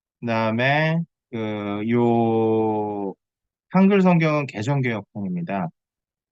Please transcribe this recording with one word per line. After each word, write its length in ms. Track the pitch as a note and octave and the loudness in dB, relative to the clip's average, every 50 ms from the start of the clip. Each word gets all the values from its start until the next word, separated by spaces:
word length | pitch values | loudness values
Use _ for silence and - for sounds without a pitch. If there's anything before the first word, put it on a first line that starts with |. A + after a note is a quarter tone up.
| _ _ _ _ | _ _ _ _
그다음에 760 | - A#2 A2+ A2+ A2+ A2 A2+ A#2 B2 C3+ C#3+ D3+ D#3 D#3+ D#3+ E3+ E3+ - _ _ _ _ - | -4 -2 0 0 0 0 0 0 2 2 2 2 0 0 0 -2 -4 -6 _ _ _ _ -8
그 500 | A2+ A2 A2 G#2+ G#2 G#2 G#2 G2+ G#2+ G#2+ A2+ | -6 -6 -6 -6 -6 -6 -6 -4 -4 -2 0
요 1200 | A#2 A#2+ A#2+ A#2 A#2 A#2 A#2 A2+ A2+ A2+ A2 A2 A2 A2 A2 A2 G#2+ G#2+ G#2 G#2 G#2 G2+ G2+ G2 - - _ _ _ _ _ _ _ _ _ _ | 0 2 2 4 2 2 2 2 2 2 2 2 2 2 0 0 0 -2 -4 -4 -4 -6 -6 -6 -8 -10 _ _ _ _ _ _ _ _ _ _
한글 320 | - F#3 F#3+ G3 G#3 G3 F#3 | 2 4 4 4 4 4 4
성경은 440 | F#3 F3 E3 D#3+ D#3 D3+ D3+ C#3+ | 4 4 4 2 2 0 -2 -4
개정개혁판입니다. 1200 | C3+ - G#2 G#2+ C3 C#3+ C#3 B2+ B2 A2+ G#2 G2 _ - G#2+ G2+ F#2+ F2+ F2 E2+ F2 G2 G2 F2 E2 - _ _ _ _ _ _ _ _ _ _ _ | -4 -6 -6 -4 -2 -2 0 -2 -2 -4 -6 -8 _ -10 -8 -8 -6 -6 -6 -6 -4 -4 -4 -4 -6 -8 _ _ _ _ _ _ _ _ _ _ _